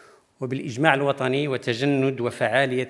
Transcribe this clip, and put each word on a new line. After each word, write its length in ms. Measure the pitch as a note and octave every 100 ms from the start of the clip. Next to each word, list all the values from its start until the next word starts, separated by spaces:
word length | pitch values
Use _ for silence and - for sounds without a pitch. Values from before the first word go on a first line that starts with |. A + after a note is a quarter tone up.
| - - _ -
وبالإجماع 520 | B2+ C3 C#3+ A2+ D#3
الوطني 540 | C#3 C#3+ C#3 B2+ C3+ D3
وتجند 720 | B2 - A#2 C#3+ C#3 C3+ B2
وفعالية 680 | A#2+ - A#2 B2 C3+ B2+ B2